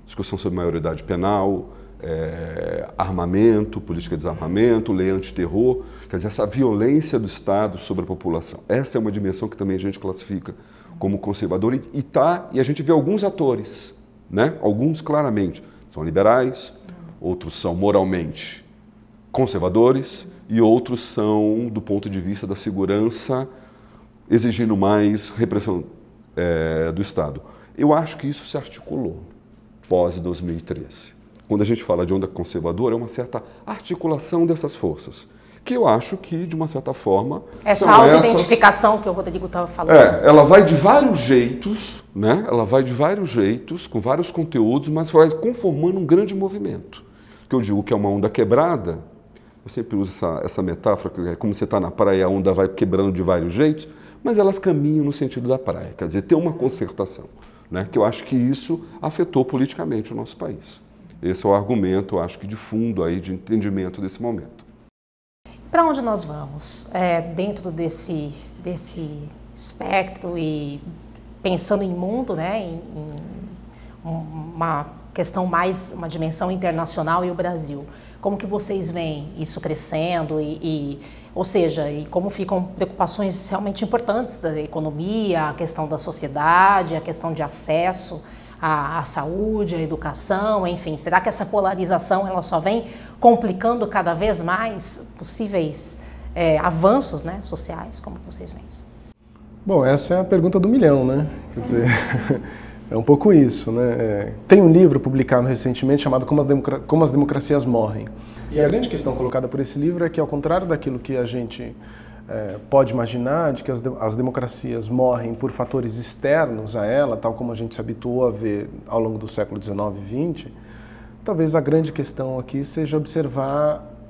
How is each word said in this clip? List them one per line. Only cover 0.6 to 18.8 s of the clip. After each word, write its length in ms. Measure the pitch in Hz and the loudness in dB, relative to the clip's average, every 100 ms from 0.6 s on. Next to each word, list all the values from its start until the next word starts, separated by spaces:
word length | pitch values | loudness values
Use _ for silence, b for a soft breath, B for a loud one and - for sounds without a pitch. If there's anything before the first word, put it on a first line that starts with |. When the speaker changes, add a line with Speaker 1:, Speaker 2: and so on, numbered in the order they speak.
| 85 82 80 78 | -2 -2 -4 -6
Speaker 1:
penal, 680 | - 87 95 104 98 95 - B B B | -6 -2 0 0 0 -2 -6 B B B
é, 920 | 85 80 80 82 82 82 50 82 - - | -8 -6 -6 -8 -10 -8 -6 -6 -8 -6
armamento, 840 | 87 92 87 92 113 107 107 - | -4 -2 0 4 4 4 0 -8
política 340 | - 85 - | -8 -8 -6
de 60 | 82 | -6
desarmamento, 720 | 82 80 80 98 120 113 110 | -6 -6 -4 2 4 4 0
lei 160 | 92 92 | 0 0
antiterror, 720 | 95 95 - 85 95 123 127 B B B | -2 -4 -6 -2 2 2 0 B B B
quer 60 | 92 | -6
dizer, 120 | 101 | -6
essa 160 | 101 | -4
violência 760 | 107 127 127 104 120 147 156 127 | -4 0 0 2 2 2 0 -4
do 60 | |
Estado 540 | 101 - - 101 107 92 | -4 -6 -2 0 0 -4
sobre 260 | - 92 | -6 -6
a 20 | 87 | -6
população. 540 | 90 90 82 - - - | -6 -4 -4 -6 -16 -2
Essa 300 | 117 135 127 | -2 0 -2
é 20 | |
uma 100 | 107 | -2
dimensão 380 | 101 98 92 107 | -2 -4 -4 -8
que 80 | - | -4
também 200 | 98 95 | -4 -2
a 40 | |
gente 180 | 98 95 | -4 -6
classifica 560 | 98 92 - 95 87 - B B B B | -10 -10 -8 -8 -8 -16 B B B B
como 200 | 98 101 | -4 -2
conservadora 580 | 104 101 95 92 110 131 | -4 -4 -2 0 0 -2
e, 60 | - | -6
e 80 | 143 | -8
tá, 480 | - - 147 175 - | -2 2 2 0 -2
e 80 | 127 | -2
a 20 | |
gente 200 | 131 147 | 0 -2
vê 100 | 147 | 2
alguns 320 | 160 139 208 | 4 4 0
atores, 760 | 196 - 139 113 107 - - - - - - | -2 0 0 0 -6 -14 -18 -20 -20 -20 -6
né, 280 | 92 139 156 | 0 0 2
alguns 400 | 104 104 147 156 | -2 2 0 -2
claramente 640 | - 151 143 104 92 - B B B | -2 0 0 0 -2 -6 B B B
são 160 | - | -8
liberais, 680 | 80 80 101 127 127 127 - - B B B B | -2 4 6 6 2 -4 -16 -20 B B B B
outros 400 | 87 90 82 - | -6 -6 -8 -6
são 160 | 87 | -4
moralmente 880 | 85 98 101 92 90 80 - - - - - | 2 4 4 4 0 -4 -8 -14 -16 -20 -20